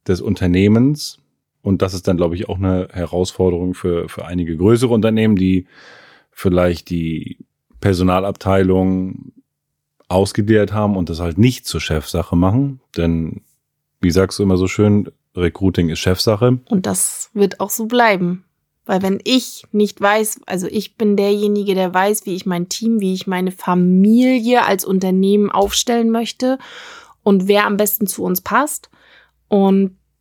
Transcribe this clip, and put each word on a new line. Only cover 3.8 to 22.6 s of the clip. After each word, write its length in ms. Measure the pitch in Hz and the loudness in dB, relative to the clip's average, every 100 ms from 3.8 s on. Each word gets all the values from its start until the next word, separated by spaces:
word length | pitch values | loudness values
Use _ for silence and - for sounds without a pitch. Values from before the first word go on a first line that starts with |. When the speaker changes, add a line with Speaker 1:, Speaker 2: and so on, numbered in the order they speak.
| 92 85 85 | -4 -4 -6
Speaker 1:
für 160 | - | -10
einige 320 | 85 90 82 80 | -8 -6 -4 0
größere 380 | 95 117 120 | 4 4 2
Unternehmen, 400 | 117 110 110 110 | 2 2 2 2
die 320 | 101 92 92 90 - - - - - _ | 2 2 0 -2 -12 -20 -20 -20 -20 _
vielleicht 600 | - 98 87 90 85 - | -4 0 2 2 0 -6
die 480 | 87 82 78 - - - _ _ - | -6 -4 -6 -10 -16 -20 _ _ -4
Personalabteilung 1500 | 101 90 92 92 98 95 95 95 92 92 92 92 92 - - - _ _ _ _ _ _ - | 0 2 2 2 0 -4 0 2 4 2 2 0 -4 -10 -16 -20 _ _ _ _ _ _ -4
ausgegliedert 680 | 92 101 - 104 107 101 | 0 0 0 2 2 2
haben 240 | 107 104 95 | 0 0 0
und 120 | 85 | -4
das 100 | 80 | -4
halt 200 | 85 82 | -2 2
nicht 280 | 123 123 - | 2 2 -6
zur 140 | 78 | -8
Chefsache 560 | - 78 - 87 - 87 | -4 -4 -4 -6 -2 2
machen. 440 | 92 117 139 131 _ - | 2 2 -2 -6 _ -4
Denn, 440 | 85 82 80 - - _ _ _ _ _ | -2 -2 -4 -10 -18 _ _ _ _ _
wie 120 | 90 | 0
sagst 260 | 85 95 - | 2 2 0
du 60 | |
immer 120 | 101 92 | 0 2
so 120 | 92 | 0
schön, 420 | - 104 104 - - _ | 2 2 2 0 -8 _
Recruiting 540 | - 87 - 95 90 85 | -4 -4 0 -2 0 0
ist 100 | 78 | -2
Chefsache. 640 | 92 92 - 104 123 127 - | -2 0 0 2 2 2 -2
Speaker 2:
Und 180 | 202 202 | -4 -2
das 440 | 185 - - - | -4 -4 -6 -8
wird 240 | 208 196 - | -2 -2 -2
auch 120 | 202 | -8
so 160 | - 220 | -6 -2
bleiben. 580 | 247 226 190 175 180 _ _ _ _ - | 0 2 2 -2 -6 _ _ _ _ -6
Weil 140 | 190 | -2
wenn 160 | 190 196 | -2 -4
ich 400 | - 254 - - - | 0 -2 -2 -12 -6
nicht 280 | 208 208 - | -2 -2 0
weiß, 420 | 202 220 214 - - | 0 0 -2 -8 -8
also 220 | 185 180 | -8 -6
ich 280 | - 190 - | -6 -8 -2
bin 200 | 214 202 | 0 2
derjenige, 580 | 202 208 208 208 202 | 2 0 0 -2 0
der 180 | 190 185 | -2 0
weiß, 320 | 185 202 214 | 0 0 0
wie 120 | - 180 | -4 -6
ich 100 | 185 | -4
mein 220 | 175 | -4